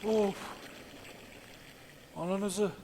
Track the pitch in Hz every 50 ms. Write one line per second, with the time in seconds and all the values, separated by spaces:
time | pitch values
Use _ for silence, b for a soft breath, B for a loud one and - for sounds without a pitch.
0 | - 214 220 220 208 196 - - - - - - - - - - - - - -
1 | - - - - - - - - - - - - - - - - - - - -
2 | - - - 156 165 175 190 196 202 202 180 202 208 185 135 -